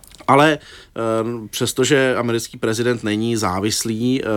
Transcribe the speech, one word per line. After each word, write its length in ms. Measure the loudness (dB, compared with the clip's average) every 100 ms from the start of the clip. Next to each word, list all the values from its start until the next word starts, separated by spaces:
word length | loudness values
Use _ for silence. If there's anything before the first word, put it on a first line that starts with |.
| -20 -10 2
Ale, 280 | 4 6 2
eh, 400 | -6 -20 -14 -6 -2 0 -2 -6 -8
přestože 680 | -4 -4 0 2 4 2 0
americký 420 | 0 -2 -4 -6
prezident 460 | -4 0 0 0
není 320 | -2 -2 0 0
závislý, 840 | 0 0 -2 -2 -4 -2 0 0
eh, 20 | 0